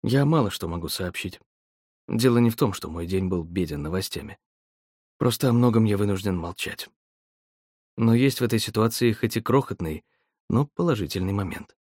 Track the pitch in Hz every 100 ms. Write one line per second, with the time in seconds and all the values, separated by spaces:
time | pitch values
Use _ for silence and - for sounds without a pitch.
0 | 107 135 143 160 104 - 82 85 82 -
1 | 90 - 92 - _ _ _ _ _ _
2 | - 113 127 120 120 113 123 92 80 80
3 | 85 95 92 92 82 90 85 73 73 92
4 | 92 - 73 - _ _ _ _ _ _
5 | _ _ 135 113 135 120 123 113 110 101
6 | 104 95 98 90 85 90 - - - _
7 | _ _ _ _ _ _ _ _ _ -
8 | 117 117 135 - 120 113 - 110 113 -
9 | 120 110 110 117 - 131 - - 82 78
10 | _ _ _ _ _ 117 143 - 175 117
11 | 80 95 90 101 92 - - _